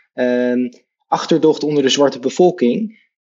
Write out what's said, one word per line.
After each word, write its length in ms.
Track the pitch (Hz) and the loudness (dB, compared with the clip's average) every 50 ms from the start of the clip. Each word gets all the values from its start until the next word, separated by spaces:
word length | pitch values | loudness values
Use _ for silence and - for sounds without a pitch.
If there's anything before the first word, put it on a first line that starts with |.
| _ _ _ | _ _ _
ehm, 540 | - 127 123 123 123 123 123 123 123 123 123 - _ _ _ _ _ _ | -4 -2 -2 0 0 0 0 0 -2 -4 -4 -8 _ _ _ _ _ _
achterdocht 580 | _ - 151 - - 170 151 151 156 147 - - | _ -6 -6 0 0 0 2 4 2 2 0 -2
onder 180 | 147 151 147 | -2 -2 0
de 60 | 131 127 | 0 0
zwarte 300 | 123 139 143 135 127 123 | 2 2 2 0 0 -2
bevolking, 840 | - 131 - - 180 180 175 - 127 117 - 190 110 208 - _ _ _ _ _ | -6 -6 0 2 2 2 2 2 0 0 0 0 -6 -8 -10 _ _ _ _ _